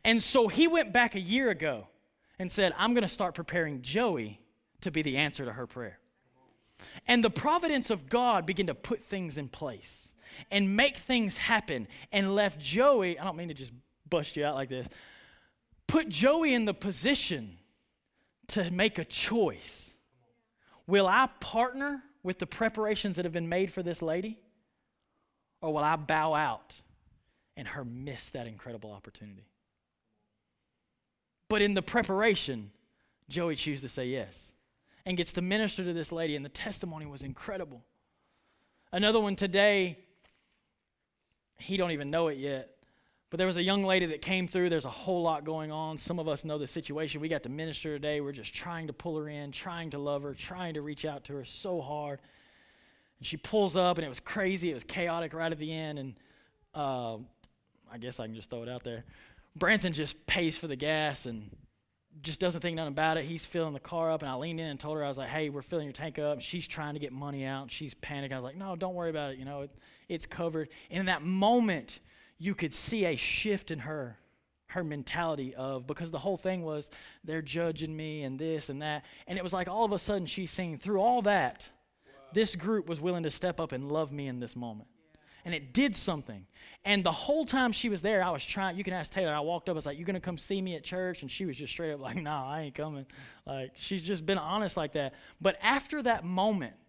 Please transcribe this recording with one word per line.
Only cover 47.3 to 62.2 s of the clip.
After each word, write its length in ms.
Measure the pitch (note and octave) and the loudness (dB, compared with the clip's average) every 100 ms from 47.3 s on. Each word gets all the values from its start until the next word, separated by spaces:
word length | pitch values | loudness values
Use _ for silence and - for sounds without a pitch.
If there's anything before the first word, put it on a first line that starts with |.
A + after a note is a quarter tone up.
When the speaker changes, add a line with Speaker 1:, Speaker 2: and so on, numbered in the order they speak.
| D#3 | -2
Speaker 1:
to 60 | - | -4
minister 440 | D3 D#3+ D3 D#3+ | -6 -6 -6 -6
today. 260 | D3 D3+ D3+ | -4 -2 -2
We're 120 | C#3+ | -4
just 220 | C#3 G#2+ | -8 -10
trying 340 | - F3+ E3 D#3+ | -10 -8 -6 -8
to 60 | |
pull 240 | C#3 E3+ D#3 | -6 -6 -4
her 120 | D3+ | -6
in, 220 | D3 C#3+ | -8 -8
trying 400 | - F#3+ E3+ E3 | -8 -8 -6 -6
to 80 | C#3+ | -4
love 240 | C#3+ C#3+ | -2 -2
her, 100 | C#3+ | -4
trying 400 | C3+ - F3+ F3 | -8 -10 -6 -4
to 80 | D3+ | -4
reach 240 | D3 D3 | -6 -4
out 200 | D#3 C#3+ | -6 -6
to 80 | - | -8
her 120 | C#3+ | -10
so 360 | B2 - G3 F3 | -8 -8 -4 -4
hard. 380 | C3+ D3+ D3 C#3 - - _ _ _ _ _ _ _ _ | -4 -6 -6 -8 -14 -20 _ _ _ _ _ _ _ _
And 80 | - | -8
she 100 | D#3 | -8
pulls 380 | - G#3+ G3 | 0 2 4
up, 220 | E3+ F3+ E3+ | 6 4 4
and 80 | |
it 40 | D3+ | -2
was 100 | B2 | -8
crazy. 520 | - A3 F#3+ F#3+ F3 | -6 0 0 2 0
It 20 | |
was 100 | C3 | -2
chaotic 500 | - F#3+ F3 E3 E3 | -6 -2 0 0 -4
right 180 | D#3+ E3 | -2 -2
at 80 | D#3 | -2
the 120 | D3+ | -4
end, 280 | D#3+ D#3 D3 | -4 -6 -6
and, 200 | C3+ A2 _ _ _ _ _ | -8 -12 _ _ _ _ _
uh, 440 | D#3 C#3+ C3 A#2 A2 B2+ _ _ _ _ _ _ | -4 -2 -2 -4 -6 -12 _ _ _ _ _ _
I 80 | A#2+ | -10
guess 200 | A#2+ B2 | -8 -8
I 60 | |
can 80 | A2 | -8
just 160 | A2 - | -10 -10
throw 140 | A#2 | -8
it 60 | A#2 | -8
out 140 | B2+ | -8
there. 220 | B2 A#2 - - - - _ | -8 -10 -12 -20 -20 -20 _
Branson 380 | D3+ F3 G#3+ F3+ | 0 4 4 2
just 320 | D3+ D3 - - | -2 -4 -6 0
pays 300 | F#3+ E3 D3+ | 2 2 0
for 100 | E3 | -6
the 80 | |
gas 500 | C3 D3 D#3 D3+ C#3 | -2 0 2 0 -2
and 240 | B2+ A2+ G#2 - - _ _ _ _ D#3 | -8 -10 -12 -18 -20 _ _ _ _ -12